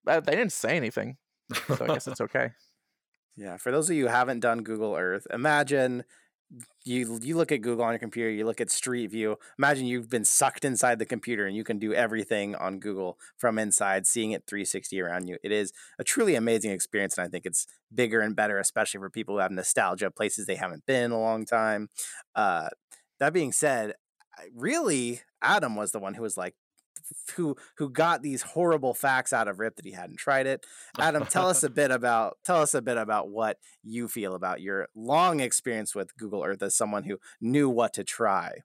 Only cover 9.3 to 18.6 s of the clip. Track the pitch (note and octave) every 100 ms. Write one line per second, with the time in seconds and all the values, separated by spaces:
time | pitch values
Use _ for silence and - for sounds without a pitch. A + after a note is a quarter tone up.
9.3 | G#2 - - C#3 C#3 B2 B2 A#2 A#2 G#2
10.3 | - C3+ - C#3+ A#2+ B2 A2+ A2 A2 A#2
11.3 | A2 G2 G#2 G#2+ G#2 G#2+ - A2+ A2 G2
12.3 | G#2+ G2+ - F#2 G2 G#2 G2 F2+ - -
13.3 | - A#2+ A2 G#2+ - G2+ F#2+ - A#2 A2
14.3 | G2+ - G2+ F#2 F#2+ - F#2+ F2 F2+ F2+
15.3 | F2+ G2+ G#2 F#2+ - - - - C#4 G#3+
16.3 | B2+ A#2 A2+ G#2+ F#2 - G#2 G2 - F2+
17.3 | F2+ F#2 - - _ _ A2+ A#2 A2+ G#2+
18.3 | G#2 G#2+ G2